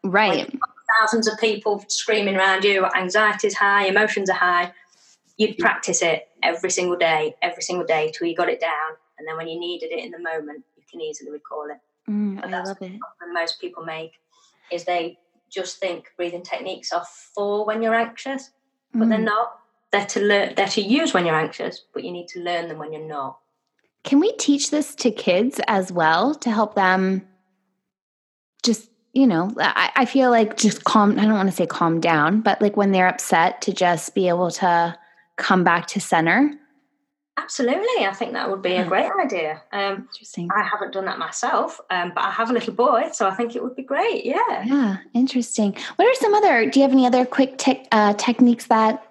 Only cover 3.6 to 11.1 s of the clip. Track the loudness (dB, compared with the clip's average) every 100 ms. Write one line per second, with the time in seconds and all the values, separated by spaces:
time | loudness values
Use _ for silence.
3.6 | 2 2 2 2 0 0 -2 0 2 2
4.6 | -2 -10 _ _ _ _ _ -2 -2 2
5.6 | 0 0 -4 -2 0 -2 -6 _ -4 -2
6.6 | -4 -2 -2 0 0 0 -2 -4 -6 -6
7.6 | -8 -6 -2 -2 -2 -4 -6 -2 -2 -2
8.6 | -4 -4 -6 -10 _ -16 -12 -10 -10 -10
9.6 | -10 -10 -8 -10 -10 -12 -8 -8 -10 -18
10.6 | _ _ _ -12 -12